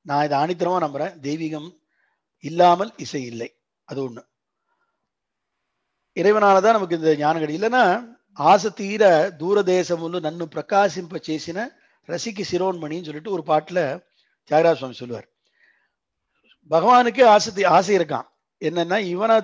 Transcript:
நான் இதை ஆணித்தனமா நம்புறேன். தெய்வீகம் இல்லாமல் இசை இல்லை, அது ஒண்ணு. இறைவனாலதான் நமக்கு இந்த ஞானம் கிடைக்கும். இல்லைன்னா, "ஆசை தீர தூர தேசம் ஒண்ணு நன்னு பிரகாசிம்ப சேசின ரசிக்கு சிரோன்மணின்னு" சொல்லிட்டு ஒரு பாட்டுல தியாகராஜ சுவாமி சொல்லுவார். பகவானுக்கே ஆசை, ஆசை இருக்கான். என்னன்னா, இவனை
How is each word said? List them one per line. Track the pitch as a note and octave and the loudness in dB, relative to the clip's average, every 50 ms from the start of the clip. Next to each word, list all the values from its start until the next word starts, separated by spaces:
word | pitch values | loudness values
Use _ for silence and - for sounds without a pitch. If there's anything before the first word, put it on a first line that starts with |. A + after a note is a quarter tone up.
நான் | _ E3+ C#3+ C#3+ D3 | _ -4 -2 -2 0
இதை | D3+ C#3+ C3+ | 0 0 0
ஆணித்தனமா | D3 E3 F3+ E3 F3 E3+ F3+ F#3 | 0 -2 -2 -4 -2 -2 -2 -2
நம்புறேன். | E3+ D3 C#3 C#3 D3+ F#3+ F#3 E3 | -2 -4 -4 -6 -8 -8 -8 -10
தெய்வீகம் | C3 C#3 D3 D#3+ D#3+ D#3 D#3 D3+ D3+ F3 _ _ _ _ _ _ _ _ _ _ _ _ _ _ | -8 -8 -8 -6 -8 -8 -8 -10 -12 -14 _ _ _ _ _ _ _ _ _ _ _ _ _ _
இல்லாமல் | - C#3+ D#3+ E3+ F3 F3+ F3 F3 G3 A3+ _ | -14 -10 0 4 4 4 4 4 0 -8 _
இசை | - C#3+ A#2 - D3 B2+ | -16 -16 -10 -10 -10 -10
இல்லை, | A#2+ A#2 A2+ A#2 C3 _ _ _ _ _ _ _ | -8 -10 -12 -12 -12 _ _ _ _ _ _ _
அது | _ - C3+ C3+ B2+ | _ -10 -8 -8 -8
ஒண்ணு. | A#2 A#2 - _ _ _ _ _ _ _ _ _ _ _ _ _ _ _ _ _ _ _ _ _ _ _ _ _ _ _ _ _ _ _ _ _ _ _ _ _ _ | -10 -16 -20 _ _ _ _ _ _ _ _ _ _ _ _ _ _ _ _ _ _ _ _ _ _ _ _ _ _ _ _ _ _ _ _ _ _ _ _ _ _
இறைவனாலதான் | F3+ E3+ G3 G#3 G#3+ G#3 G3+ G3 F#3+ F#3+ A3 A3+ | 0 2 2 2 4 4 4 4 4 4 4 2
நமக்கு | G#3+ F#3+ F3 E3+ | 2 0 -2 -4
இந்த | E3 D#3+ D#3+ D#3 | -2 2 0 0
ஞானம் | C#3+ D3 D3+ D#3+ E3 | 2 0 -2 0 -2
கிடைக்கும். | D#3 D3 D3 E3+ G3+ A3+ A#3+ | -4 -6 -6 -4 -4 -2 2
இல்லைன்னா, | B3+ A#3+ F#3 F3 A#3 B3 - - _ _ _ _ | 2 2 2 2 -2 -4 -12 -20 _ _ _ _
"ஆசை | - C#3+ D#3 F#3+ G#3 F3 G#3+ | -2 4 4 4 4 2 -2
தீர | - - G#3 G3 G#3 G#3+ G#3+ G3 E3+ D#3 D#3 G3+ | -8 -6 -8 -8 0 4 4 6 6 6 2 0
தூர | F3+ C#3 D3+ F3+ G3+ G#3 G3+ | -4 -6 -4 0 0 0 2
தேசம் | F3+ F3+ F#3 F3 C#3+ F3 E3 E3 | 2 0 0 0 -2 -4 -4 -4
ஒண்ணு | E3 E3 | -8 -8
நன்னு | F3+ D#3 D3+ D#3+ E3+ E3+ D#3+ - | -6 -6 -6 -8 -8 -12 -10 -10
பிரகாசிம்ப | E3 D3 _ G#3 G3 G3+ G3 D3 F3+ F3+ D#3+ F3+ E3 - | -12 -8 _ 0 2 2 2 -2 -6 -12 -12 -14 -14 -8
சேசின | - D#3 D3+ - - E3 F#3 A#3 D4 _ _ _ _ _ _ _ | -8 -8 -8 -8 -8 -8 -8 -8 -10 _ _ _ _ _ _ _
ரசிக்கு | - D#3+ F3 - A#3 G#3+ G3 G3 - | -10 -10 -8 -8 -10 -8 -10 -10 -6
சிரோன்மணின்னு" | F3+ F3 F3+ F#3+ F3+ F3 D#3+ D3 D#3 F3 F3+ | -4 -2 -2 -2 -4 -6 -8 -10 -10 -10 -10
சொல்லிட்டு | D3+ D3 D3+ D#3+ A3+ | -12 -14 -14 -10 -8
ஒரு | G3 F3 - | -8 -8 -2
பாட்டுல | - D#3 D3+ D#3 - F3 F#3 D#3+ C3+ C#3 F3+ _ _ _ _ _ _ _ _ _ _ | 0 0 0 0 -2 -4 -4 -4 -4 -6 -10 _ _ _ _ _ _ _ _ _ _
தியாகராஜ | D3 D#3 E3 E3+ D#3+ | 0 2 4 4 2
சுவாமி | B2+ C3 C3 A#2+ | 0 -4 -12 -12
சொல்லுவார். | - B2+ B2 A#2+ G#2 - _ _ _ _ _ _ _ _ _ _ _ _ _ _ _ _ _ _ _ _ _ _ _ _ _ _ _ _ D3+ | -14 -14 -12 -12 -14 -14 _ _ _ _ _ _ _ _ _ _ _ _ _ _ _ _ _ _ _ _ _ _ _ _ _ _ _ _ _
பகவானுக்கே | D3+ E3 E3 A3+ B3 B3 B3 A#3+ G#3 A#3 C4 | 0 2 4 6 6 6 4 2 4 6 6
ஆசை, | A#3 G#3 G#3 - A3+ G3 F#3+ G3 | 8 8 6 4 0 -4 -2 0
ஆசை | F3+ D#3+ F3 F#3+ F3 G#3 | 4 4 4 4 4 0
இருக்கான். | F#3 E3+ C#3+ D3 A#2 A#2 _ _ _ _ _ _ _ | 0 0 -2 -4 -8 -8 _ _ _ _ _ _ _
என்னன்னா, | - D#3 E3 F3 E3+ E3+ F3+ A3 | -6 -4 -2 -2 -4 -2 -2 -4
இவனை | G#3 F3+ F3 F3+ G#3 A3+ A3 A3 | -4 -4 -4 -4 0 2 2 2